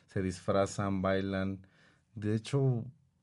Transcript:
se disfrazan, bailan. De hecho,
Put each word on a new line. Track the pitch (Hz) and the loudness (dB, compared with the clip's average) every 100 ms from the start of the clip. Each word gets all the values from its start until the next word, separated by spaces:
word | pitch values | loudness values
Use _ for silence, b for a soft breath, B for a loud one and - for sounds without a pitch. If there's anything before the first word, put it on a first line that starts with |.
| b | b
se | 104 | -4
disfrazan, | 95 90 - 98 98 - 98 98 | -2 -2 0 2 2 0 -2 0
bailan. | 95 95 98 95 95 95 95 b b b b 107 | 2 2 0 -2 -2 -4 -12 b b b b -6
De | 104 110 | -2 -2
hecho, | - 139 135 120 113 - _ _ | 0 0 2 2 -4 -12 _ _